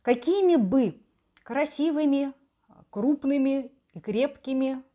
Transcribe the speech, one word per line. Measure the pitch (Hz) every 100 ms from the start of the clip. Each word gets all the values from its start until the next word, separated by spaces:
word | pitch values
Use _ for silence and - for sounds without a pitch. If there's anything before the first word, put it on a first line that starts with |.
Какими | - 240 320 403 370
бы | 330 190 269 220 - _ _ _ _
красивыми, | - 247 294 - 311 294 302 277 277 - _ _ _ - _
крупными | 208 247 285 269 285 269 269 247 _ _
и | 165
крепкими | 214 214 277 - 269 262 269 262 -